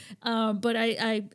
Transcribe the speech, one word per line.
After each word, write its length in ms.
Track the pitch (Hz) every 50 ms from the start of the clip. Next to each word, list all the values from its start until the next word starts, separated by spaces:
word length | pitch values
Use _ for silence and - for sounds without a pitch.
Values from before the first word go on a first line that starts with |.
| - - 208 - -
Uh, 300 | 233 233 226 220 220 214
but 200 | 202 202 233 233
I, 200 | 226 226 226 220 -
I, 280 | 220 226 220 208 202 -